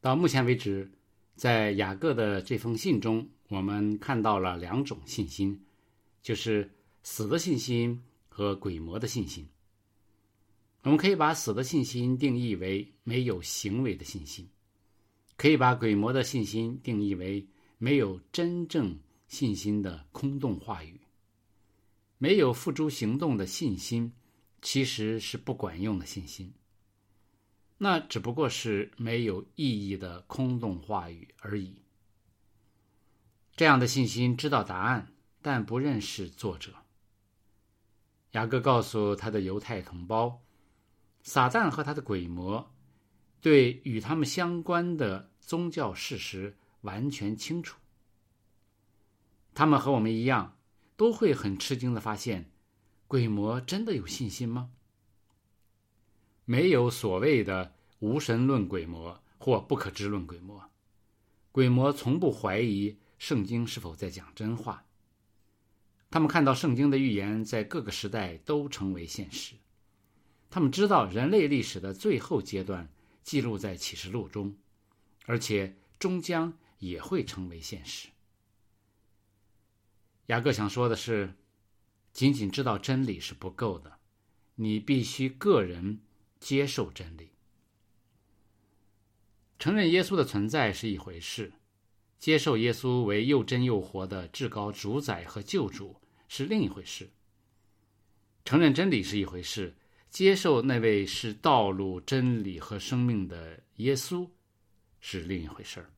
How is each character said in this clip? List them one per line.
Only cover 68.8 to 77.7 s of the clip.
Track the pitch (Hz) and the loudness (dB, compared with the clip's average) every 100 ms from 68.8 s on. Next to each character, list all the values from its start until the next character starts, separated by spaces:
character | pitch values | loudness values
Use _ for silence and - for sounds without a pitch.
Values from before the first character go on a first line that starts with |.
| 95 | -4
为 | 90 85 | -4 -8
现 | - 95 | -10 -10
实。 | - - - _ _ _ _ _ _ _ _ _ | -10 -12 -16 _ _ _ _ _ _ _ _ _
他 | 190 | 0
们 | 143 | 2
知 | 135 202 | 4 6
道 | 185 101 | 6 4
人 | 95 135 | 0 4
类 | 208 151 | 4 4
历 | 139 | 2
史 | 104 95 | -2 -6
的 | 95 | -8
最 | 95 214 139 | -4 0 0
后 | - 147 | 0 -4
阶 | 92 98 | -2 -6
段 | 95 92 82 _ _ _ | -4 -6 -8 _ _ _
记 | - 147 | -4 -2
录 | 120 104 | -2 -4
在 | 101 95 | -6 -8
启 | - | -10
示 | - 92 | -10 -8
录 | 110 90 | -8 -6
中， | 107 101 101 _ _ _ _ _ _ - | -6 -8 -10 _ _ _ _ _ _ -4
而 | 117 | -4
且 | - 104 95 - _ _ | 0 -2 -2 -8 _ _
终 | 185 185 | -2 -2
将 | 165 170 165 165 _ _ | -2 -2 -2 -6 _ _
也 | 92 85 | -8 -8
会 | - 190 | -4 -4
成 | - - 92 | -4 -6 -10
为 | 85 | -10
现 | 78 | -12